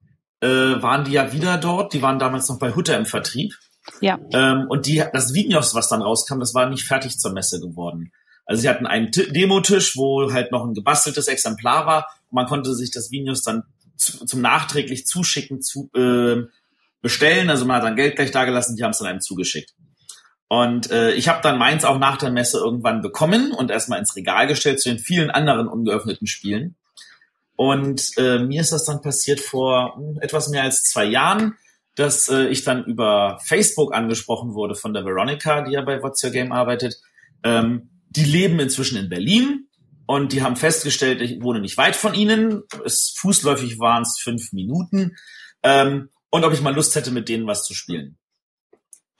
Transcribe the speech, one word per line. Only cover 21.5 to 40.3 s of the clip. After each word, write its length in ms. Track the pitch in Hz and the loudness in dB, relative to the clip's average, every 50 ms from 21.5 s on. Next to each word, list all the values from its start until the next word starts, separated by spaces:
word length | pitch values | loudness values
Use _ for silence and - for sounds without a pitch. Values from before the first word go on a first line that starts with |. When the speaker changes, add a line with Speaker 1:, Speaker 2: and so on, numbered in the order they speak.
| 135 127 | 2 4
Speaker 1:
meins 260 | 120 131 147 156 - | 4 4 4 4 2
auch 140 | - 135 135 | 2 2 4
nach 180 | 135 135 135 135 | 2 0 0 0
der 140 | - 131 | -2 -2
Messe 260 | 123 123 120 - - 120 | 0 0 0 0 0 0
irgendwann 440 | - 113 117 123 117 117 110 110 | 0 -2 -2 -2 0 0 0 -2
bekommen 500 | 104 135 - - 156 160 196 233 262 294 | -2 -4 -2 0 2 2 2 2 2 0
und 180 | 285 - 127 120 | -2 -2 -2 -2
erstmal 300 | 104 113 - - 107 90 | -2 -2 -4 -2 -4 -4
ins 160 | 104 - - | -4 -4 -6
Regal 320 | 98 92 92 92 107 120 139 | -4 0 4 4 6 6 4
gestellt 340 | 147 135 - 151 135 - | 2 2 2 2 2 2
zu 80 | - 127 | 0 -2
den 80 | 120 110 | -2 -2
vielen 300 | - - 180 175 160 147 | -2 0 2 2 2 2
anderen 380 | - 135 151 147 131 113 117 110 | 2 2 4 4 4 2 2 -2
ungeöffneten 580 | - 113 117 110 101 104 104 113 95 - 107 98 | -2 -2 0 0 0 0 -2 -4 -6 -6 -6 -6
Spielen. 480 | - - - 101 101 107 139 175 175 _ _ _ _ - - - - _ _ _ _ _ _ _ _ | -6 -6 -4 -4 -4 -2 -4 -6 -10 _ _ _ _ -20 -20 -20 -20 _ _ _ _ _ _ _ _
Und, 600 | - 131 135 139 139 139 139 135 - - - - - | 0 2 2 2 2 0 0 -2 -2 -4 -4 0 2
äh, 220 | 131 127 123 120 | 2 4 4 2
mir 200 | 123 131 139 156 | 2 0 0 0
ist 120 | 165 - | 0 0
das 140 | 165 151 151 | 2 0 0
dann 160 | - 147 143 | -2 -2 -4
passiert 380 | - 147 135 - - - 143 139 | -4 -4 -2 -2 0 0 0 -2
vor, 560 | - - - 131 131 131 127 127 127 123 - | -2 -4 -2 0 2 2 2 2 2 0 -4
hm, 220 | - 147 151 151 147 | -8 -10 -10 -8 -6
etwas 300 | - 143 - 156 143 143 | -6 -4 -2 -2 -2 -2
mehr 140 | 147 143 131 | -2 -2 0
als 200 | 135 131 - - | 0 0 2 2
zwei 220 | - - 123 - | 2 2 2 0
Jahren, 500 | 107 110 127 143 170 196 214 220 214 214 - _ _ _ _ _ _ - | 2 2 2 4 2 2 2 0 -2 -4 -6 _ _ _ _ _ _ -4
dass, 320 | - 143 147 135 - - - | 0 0 2 2 2 0 2
äh, 200 | 139 135 131 120 | 2 2 2 2
ich 160 | 131 - - | 0 -2 -2
dann 200 | - 127 127 - | -2 -2 -2 -2
über 560 | - 117 113 113 107 104 104 101 98 95 - - | -6 -4 -2 2 2 4 4 2 2 0 -4 -4
Facebook 480 | - - 101 107 - - - 147 - - | 0 2 2 2 2 2 0 0 0 0
angesprochen 600 | 110 117 113 113 113 - - 117 110 120 120 107 | 0 0 -2 -2 -4 -4 -4 -4 -4 -4 -6 -6
wurde 200 | 107 104 104 104 | -4 -4 -4 -6
von 180 | - - 110 107 | -6 -8 -6 -6
der 120 | 104 95 | -6 -4
Veronica, 560 | 95 92 95 104 127 147 147 - 156 151 147 | -4 -2 -2 -2 -2 -2 -4 -2 0 0 0
die 120 | 143 131 139 | -2 -2 -4
ja 100 | 139 131 | -4 -2
bei 180 | 139 139 139 | -2 -4 -4
What's 220 | 139 - - - - | -4 -4 -4 -4 -4
Your 80 | 127 | -2
Game 200 | 120 131 127 127 | -2 -4 -4 -2
arbeitet. 440 | 123 123 123 123 123 120 123 120 117 - _ _ _ _ _ _ _ _ - | -2 -2 0 0 -2 -2 -4 -6 -6 -10 _ _ _ _ _ _ _ _ -2
Ähm, 460 | 117 117 113 113 113 120 120 - - _ _ _ - | 0 2 2 2 2 0 -2 -6 -12 _ _ _ -6
die 160 | - 151 156 | 0 2 2
leben 340 | 143 147 175 190 190 165 165 | 4 4 4 4 4 2 2
inzwischen 380 | 139 127 - - 131 123 127 104 | 0 0 0 -2 -2 -4 -4 -4
in 120 | 98 90 | -6 -6
Berlin 580 | 87 87 95 135 196 233 254 277 285 277 - _ _ _ _ _ _ _ _ - | -6 -4 0 2 4 4 4 2 0 -4 -8 _ _ _ _ _ _ _ _ -2
und 260 | 131 139 143 131 | -2 0 0 0